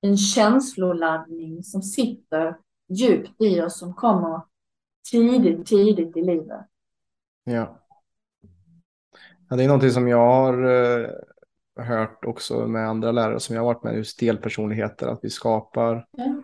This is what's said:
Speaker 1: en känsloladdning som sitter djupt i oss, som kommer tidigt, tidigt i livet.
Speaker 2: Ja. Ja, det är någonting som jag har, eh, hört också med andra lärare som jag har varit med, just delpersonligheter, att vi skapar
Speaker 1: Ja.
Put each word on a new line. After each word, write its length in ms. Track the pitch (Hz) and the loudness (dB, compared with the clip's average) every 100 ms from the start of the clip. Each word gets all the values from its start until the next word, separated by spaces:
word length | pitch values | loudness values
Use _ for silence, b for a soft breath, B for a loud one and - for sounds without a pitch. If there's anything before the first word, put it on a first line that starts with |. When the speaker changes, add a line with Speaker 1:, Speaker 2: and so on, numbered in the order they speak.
Speaker 1:
en 160 | 202 202 | 2 2
känsloladdning 1500 | 196 - 214 254 269 - 185 170 165 160 160 165 160 165 | 2 2 4 4 2 -4 -2 0 -2 -2 -6 -14 -12 -14
som 180 | 185 196 | -10 -8
sitter 760 | 190 - 233 - _ 156 160 165 _ _ _ | -8 -4 -4 -4 _ -2 -2 -6 _ _ _
djupt 520 | 185 247 190 - _ | -2 2 2 0 _
i 200 | 220 175 | 0 2
oss, 180 | 170 - | -2 -6
som 140 | 180 | -14
kommer 480 | 180 240 190 170 165 - _ _ _ _ _ - | -2 2 2 0 -6 -12 _ _ _ _ _ -2
tidigt, 540 | 240 233 254 196 165 - | 2 4 6 4 2 2
tidigt 500 | 208 208 190 165 165 | 4 6 4 0 -2
i 40 | |
livet. 440 | 180 170 160 - 202 _ _ _ _ _ _ _ | 0 -2 -4 -14 -18 _ _ _ _ _ _ _
Speaker 2:
Ja. 400 | - 120 110 - _ _ _ _ _ _ 95 90 _ _ _ _ _ b b b _ | -6 -4 -4 -10 _ _ _ _ _ _ -20 _ _ _ _ _ _ b b b _
Ja, 60 | 127 | 0
det 80 | |
är 40 | 131 | 4
någonting 240 | 143 131 | 6 4
som 160 | 123 123 | 4 4
jag 100 | 120 | 4
har, 460 | 120 127 131 127 127 127 120 120 | 6 6 4 2 2 4 2 0
eh, 60 | 113 - - _ _ _ _ - 117 | -4 -10 -18 _ _ _ _ -12 -4
hört 400 | 117 110 - 120 | -4 -4 -6 -10
också 420 | 113 - 120 117 | -8 -6 -4 -4
med 220 | 113 110 | -4 -4
andra 220 | 110 113 | -4 -2
lärare 280 | 120 113 110 | 0 -2 -4
som 160 | - 113 | -6 -4
jag 80 | |
har 100 | 120 | -2
varit 100 | 117 | -2
med, 120 | 113 110 | -4 -6
just 220 | 110 - | -8 -4
delpersonligheter, 880 | 117 110 113 - 107 107 107 - 123 | -2 -2 -4 -6 -6 -4 -6 -6 -8
att 120 | 117 | -6
vi 80 | - | -10
skapar 800 | - 117 110 - - 117 117 - | -6 -2 -2 -4 -4 -2 -4 -8
Speaker 1:
Ja. 240 | - 254 294 | -10 -8 -8